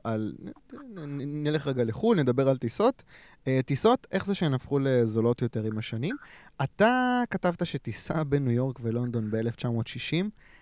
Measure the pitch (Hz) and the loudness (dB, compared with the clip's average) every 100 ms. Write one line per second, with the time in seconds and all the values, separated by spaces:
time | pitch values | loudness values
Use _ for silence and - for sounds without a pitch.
0 | - 110 107 - - - _ 247 269 196 | -4 -4 -4 -8 -14 -18 _ -20 -16 -14
1 | 147 143 139 151 147 151 139 127 113 107 | -10 -8 -8 -4 -2 -2 -2 0 0 2
2 | 226 202 127 123 135 131 117 - 226 - | 4 4 4 4 4 2 0 2 2 2
3 | - - - - - 131 127 139 220 254 | -10 -20 -20 -10 -2 0 0 2 4 4
4 | - 190 185 196 165 131 - 143 135 127 | 0 -4 -2 0 0 0 0 0 2 4
5 | 113 113 117 120 120 113 110 107 - 113 | 4 2 2 2 -2 -4 -4 -4 -6 -6
6 | 147 285 - - - - 135 - 214 254 | -4 -6 -10 -20 -16 -6 -4 2 4 4
7 | 247 247 240 190 180 170 175 139 - 110 | 2 0 0 0 -2 0 -4 -6 -8 -8
8 | - 160 147 143 131 120 131 123 117 113 | -4 -2 0 0 2 2 0 -4 -4 -2
9 | 123 117 107 110 117 - 123 117 110 113 | -2 -2 -2 -2 -2 -4 -2 -2 -4 -6
10 | - 160 208 - - - | -4 -2 -2 -6 -20 -20